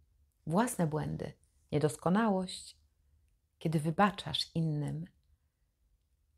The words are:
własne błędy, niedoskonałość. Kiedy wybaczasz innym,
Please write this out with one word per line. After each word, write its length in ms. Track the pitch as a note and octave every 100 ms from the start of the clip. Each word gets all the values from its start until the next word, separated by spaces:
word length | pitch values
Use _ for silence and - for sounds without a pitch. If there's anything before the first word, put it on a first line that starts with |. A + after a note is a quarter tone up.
| _ _ _ _ -
własne 400 | E3+ B3 - E3
błędy, 460 | D3+ D3 D3+ - - _ _ -
niedoskonałość. 1040 | D3 D3 - D#3+ F#3+ A3+ F#3+ F#3 - - - _ _ _ _ _ _ _ -
Kiedy 200 | E3 D#3+
wybaczasz 760 | D#3 D#3+ G3+ F3+ D#3 C#3+ - E3
innym, 500 | D#3+ D3 C#3+ D3 E3+ _ _ _ _ _ _ _ _ _ _ _ _